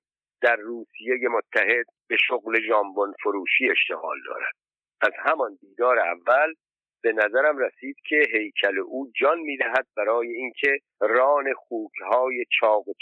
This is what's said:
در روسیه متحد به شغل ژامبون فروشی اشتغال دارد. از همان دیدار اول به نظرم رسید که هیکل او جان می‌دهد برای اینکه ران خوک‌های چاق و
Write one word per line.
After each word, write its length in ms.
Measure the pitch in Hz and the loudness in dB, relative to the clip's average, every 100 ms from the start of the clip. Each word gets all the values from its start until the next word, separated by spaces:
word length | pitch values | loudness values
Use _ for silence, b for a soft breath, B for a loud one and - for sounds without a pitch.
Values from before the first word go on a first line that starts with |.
| _ _ _ _ | _ _ _ _
در 160 | 120 117 | 2 2
روسیه 720 | 107 117 107 - 110 127 123 | -2 -10 -12 -10 -4 -2 0
متحد 580 | 113 - 110 101 120 117 _ - | -2 -2 0 2 0 -2 _ -4
به 80 | 113 | -2
شغل 440 | - 123 104 113 110 | 0 -2 -2 -2 2
ژامبون 480 | 107 101 95 101 95 | 0 0 -2 -4 -2
فروشی 480 | 107 98 87 - 127 | -4 -2 -2 0 2
اشتغال 480 | 87 - 82 80 73 65 | 0 -2 -4 -6 -8 -10
دارد. 260 | - - - _ _ _ - | -8 -10 -10 _ _ _ -4
از 120 | 107 - | -4 -2
همان 400 | 135 156 117 95 | -2 0 -2 -6
دیدار 380 | 101 - 123 120 | _ -2 2 2
اول 560 | 87 87 87 131 156 160 _ _ _ _ | 2 -2 2 2 2 -4 _ _ _ _
به 100 | 117 | -2
نظرم 460 | 110 107 120 151 143 | 2 2 2 2 0
رسید 380 | 117 - 135 143 - | -4 -6 -14 -14 -2
که 140 | 151 131 | 0 2
هیکل 460 | 113 104 - 101 98 | 0 -4 -2 0 0
او 320 | 95 131 139 - | -4 -8 -8 0
جان 220 | 139 170 | 2 2
می‌دهد 480 | 151 135 120 127 131 - | -2 -4 -2 -2 -2 -2
برای 320 | 104 117 120 | 0 0 -2
اینکه 500 | 113 127 - 143 139 - - | -6 -8 -2 0 0 -4 -2
ران 540 | 104 117 135 147 135 | 2 4 4 4 0
خوک‌های 880 | 127 - 117 107 - 95 117 131 123 117 - | -4 -6 -8 -8 -10 0 0 2 -2 -2 2
چاق 280 | 113 107 101 | 4 2 0
و 40 | 92 | -6